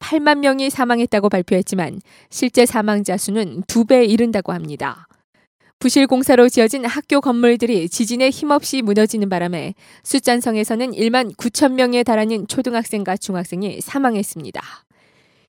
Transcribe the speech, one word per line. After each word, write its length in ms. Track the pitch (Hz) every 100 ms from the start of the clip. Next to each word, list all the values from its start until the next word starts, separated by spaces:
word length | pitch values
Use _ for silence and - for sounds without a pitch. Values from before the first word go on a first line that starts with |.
팔만 400 | - 311 294 285
명이 280 | 285 269 269
사망했다고 600 | 277 247 240 240 208 202
발표했지만 680 | 190 175 185 - 190 160 202 - _ _
실제 380 | - 254 - 240
사망자 500 | 240 214 208 196 180
수는 460 | - 214 190 120 -
두 200 | 233 226
배에 180 | 254
이른다고 480 | 233 208 233 214 -
합니다. 560 | 175 160 143 139 - _ _ _ _ _ _ _ -
부실 280 | 254 285 269
공사로 440 | 254 269 247 247
지어진 340 | 254 226 277
학교 380 | 233 277 - 285
건물들이 640 | 277 240 240 233 233 202 165
지진에 400 | - 214 240 262
힘없이 540 | 269 294 294 - 269
무너지는 480 | 220 202 214 220 196
바람에 420 | 180 175 175 139 - _ -
숫잔성에서는 920 | - 269 262 240 240 220 214 226 254
일만 400 | - 226 254 226 -
구천 380 | 240 - 277 254
명에 260 | 247 240
달하는 440 | 240 220 214 220 -
초등학생과 680 | - 247 233 226 214 190 190
중학생이 640 | - 185 170 180 202 -
사망했습니다. 800 | - 277 262 214 202 160 131 - - - _ _ _ _ _ _